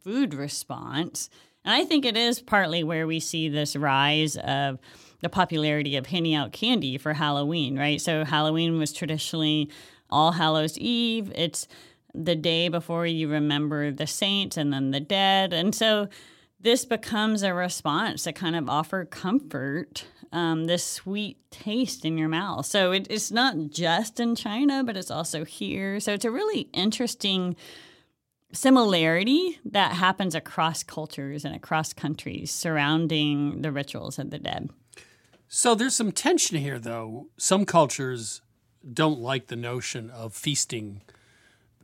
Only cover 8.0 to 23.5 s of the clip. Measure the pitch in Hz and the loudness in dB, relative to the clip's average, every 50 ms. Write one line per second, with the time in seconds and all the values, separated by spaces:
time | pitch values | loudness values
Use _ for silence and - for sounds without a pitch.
8 | - - 165 156 156 143 156 151 156 156 156 160 165 165 165 160 151 147 - - | 0 0 0 0 0 2 2 2 2 2 2 2 2 2 2 2 0 -2 -4 -6
9 | 180 147 156 151 - - - 160 156 151 156 151 147 147 - - - - - _ | -6 -4 -4 -4 -4 -4 -2 0 0 2 2 0 0 -2 -6 -12 -20 -20 -20 _
10 | _ _ - 143 156 165 170 165 160 156 156 156 156 160 156 - - 240 240 233 | _ _ 2 4 4 4 4 2 2 2 2 2 2 0 -2 -4 -2 0 0 2
11 | 233 233 226 226 208 190 - - 165 175 180 - - - - - - - - _ | 0 0 0 -2 -4 -6 -4 -4 -4 -4 -4 -6 -10 -10 -14 -20 -20 -20 -20 _
12 | _ _ - - 165 170 170 160 147 175 165 165 170 175 160 170 160 - 170 170 | _ _ -10 -6 -2 0 0 2 2 2 2 2 2 0 0 -2 -4 -2 -2 -2
13 | 170 170 165 160 160 147 151 151 147 147 143 147 151 147 151 147 147 147 135 - | 0 0 0 0 0 0 0 2 2 2 2 2 0 0 0 -2 -2 -2 -2 -4
14 | 156 151 - - 208 196 196 196 196 190 - 170 147 143 139 135 135 135 135 143 | -4 -6 -2 -2 0 0 0 0 -2 -2 -2 -2 0 0 0 0 0 0 0 -2
15 | 151 147 196 196 196 190 190 190 190 185 175 160 175 202 - - 226 220 214 208 | -2 0 0 2 4 4 4 4 4 2 2 0 0 0 0 2 4 4 4 4
16 | 208 196 - - - - - - _ _ _ _ 185 226 233 240 - - 233 214 | 2 -2 -6 -12 -20 -20 -20 -20 _ _ _ _ 2 2 4 4 2 0 -4 -4
17 | 220 - 233 208 214 220 220 208 196 196 180 175 180 180 - - - 156 147 170 | -2 -2 -2 0 2 2 2 2 0 0 0 0 0 -2 -4 -2 -2 0 0 2
18 | 220 214 - - - 175 151 - 180 165 165 170 151 - 139 147 160 - - 190 | 0 0 -2 -4 -6 -6 -6 -4 -2 -2 -2 -2 -2 0 0 0 0 -2 -4 -6
19 | 175 - - - - 180 208 277 - - - 135 127 139 139 165 - - - - | -6 -8 -10 -6 -2 0 0 0 0 -2 -6 -6 -4 -4 -4 -4 -6 -8 -10 -14
20 | - - - _ - - - 175 170 165 160 160 160 165 175 175 - - - - | -14 -16 -18 _ -18 -8 -4 -2 0 0 0 0 0 0 0 0 0 -4 -8 -8
21 | - 190 196 208 214 196 - - _ _ - - - 220 208 240 262 - - - | -8 -6 -6 -4 -6 -6 -10 -14 _ _ -20 -12 -8 -4 -2 0 0 -2 -2 -4
22 | - 160 160 160 156 156 160 165 190 202 165 - 139 - - 202 190 180 185 196 | -4 -2 0 0 0 0 0 0 -2 -2 -4 -4 -4 0 2 2 4 4 4 2
23 | 190 - - 220 - - 202 233 254 269 | 0 -2 -4 -4 -4 -2 2 2 2 2